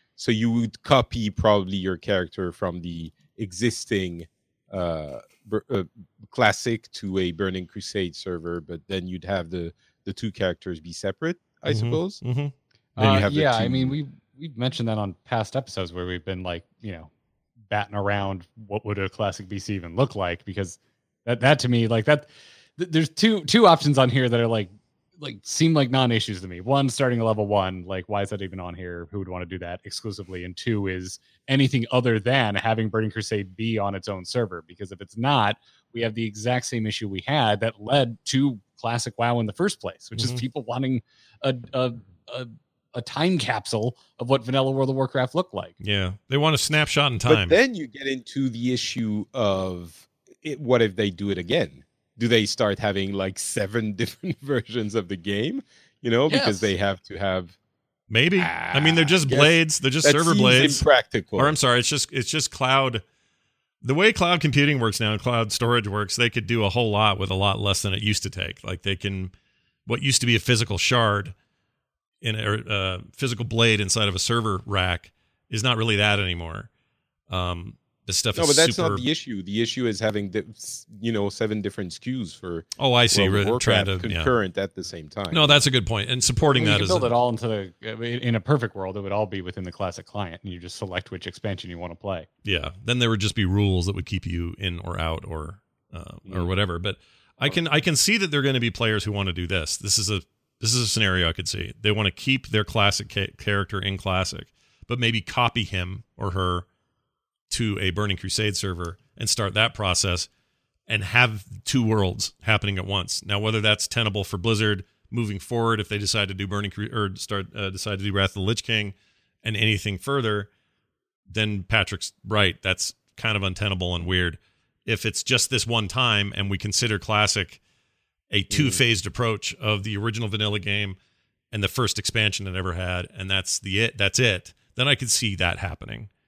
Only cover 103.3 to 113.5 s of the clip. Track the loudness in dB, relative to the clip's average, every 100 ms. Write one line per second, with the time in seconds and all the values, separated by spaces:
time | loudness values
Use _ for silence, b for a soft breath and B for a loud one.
103.3 | -6 -2 0 -2 -4 -4 -4 -2 -2 -2
104.3 | -6 -14 _ b b -8 -2 0 0 -4
105.3 | 0 0 0 -4 -4 -6 -10 -14 -8 -4
106.3 | 0 0 -2 -6 _ _ _ _ _ _
107.3 | _ -8 -4 -2 0 -2 -2 -2 -4 -4
108.3 | -2 -2 -2 -4 -6 -8 -10 _ -8 -4
109.3 | -2 -2 0 0 0 0 2 0 -2 -4
110.3 | _ _ _ _ _ -6 -4 2 4 4
111.3 | 0 -12 -12 -2 0 2 2 0 -2 -6
112.3 | _ 0 0 0 -4 -4 -4 -4 -6 -2
113.3 | -2 0